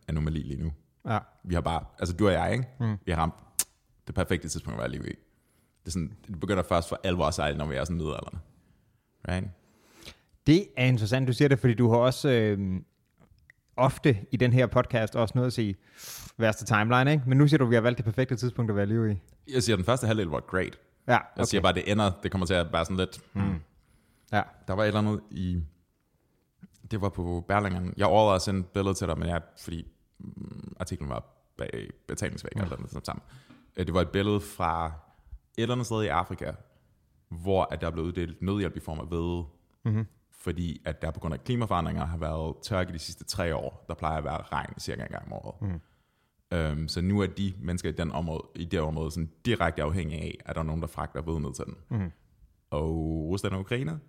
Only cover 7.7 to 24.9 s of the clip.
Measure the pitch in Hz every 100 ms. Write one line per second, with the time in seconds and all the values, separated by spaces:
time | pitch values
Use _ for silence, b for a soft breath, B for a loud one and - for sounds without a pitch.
7.7 | 65 78 85 78 - - 85 - _ _
8.7 | _ _ _ _ _ - 92 95 - B
9.7 | B B B B B B _ - 175 202
10.7 | 127 127 120 104 127 127 120 143 135 127
11.7 | 110 117 117 127 - 147 117 107 98 95
12.7 | 92 - _ _ _ _ _ _ _ _
13.7 | - 139 - 156 101 - 117 123 127 123
14.7 | 123 - 120 107 - 110 127 127 120 104
15.7 | 95 B B B B B - 110 - 104
16.7 | 107 113 123 135 151 127 135 147 147 120
17.7 | 117 120 120 107 127 131 117 123 - 110
18.7 | 101 101 113 110 98 - - - 131 101
19.7 | 98 90 127 110 107 85 69 - 92 85
20.7 | - _ _ - 117 - - 120 98 92
21.7 | 87 - 104 101 90 92 95 87 90 82
22.7 | 82 82 92 92 - - 101 98 82 -
23.7 | _ _ _ _ _ _ 107 - - -
24.7 | 95 107